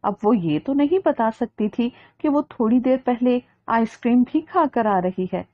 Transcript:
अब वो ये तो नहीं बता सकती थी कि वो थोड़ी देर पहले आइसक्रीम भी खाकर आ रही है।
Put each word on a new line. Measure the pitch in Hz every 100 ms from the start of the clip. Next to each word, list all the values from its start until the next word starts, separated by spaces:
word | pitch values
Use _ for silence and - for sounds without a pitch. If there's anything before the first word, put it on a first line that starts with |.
अब | - 196
वो | 208
ये | 240 165 151
तो | -
नहीं | 277 285 370 359
बता | - 226
सकती | 226 233 - 214
थी | - 240 - - _
कि | 311
वो | 285
थोड़ी | 294 - 220 247
देर | 247 262
पहले | 262 247 247 247 - _ -
आइसक्रीम | 226 226 - 247 247
भी | 247 311
खाकर | 311 370 302 - 214
आ | 196
रही | 180 185 185
है। | 185 175